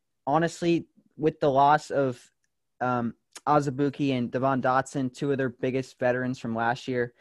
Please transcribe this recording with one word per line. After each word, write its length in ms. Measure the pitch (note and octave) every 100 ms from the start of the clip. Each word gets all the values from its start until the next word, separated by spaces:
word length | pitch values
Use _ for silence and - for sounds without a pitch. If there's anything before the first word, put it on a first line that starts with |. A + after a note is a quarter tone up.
| _ _ -
honestly, 600 | D3+ E3 - E3+ E3+ - _ _ -
with 220 | D#3 D#3+
the 100 | D3+
loss 400 | C3+ C#3 D3+ -
of, 300 | C3+ C3+ A#2+ - _ _ _ _ -
um, 340 | B2+ B2 A#2 - _ - -
Azubuike 640 | D3 C#3+ C3 C#3+ C3+ C#3+
and 200 | C3 A#2
Devon 300 | B2 C3+ C3+
Dotson, 520 | B2+ C3 C3 D3 B2+
two 180 | - C#3+
of 80 | C3+
their 120 | C3
biggest 500 | - C3 B2+ C3 -
veterans 380 | B2+ B2 B2+ B2+
from 180 | A#2+ A2+
last 320 | A#2 B2 -
year, 240 | B2 A#2+ _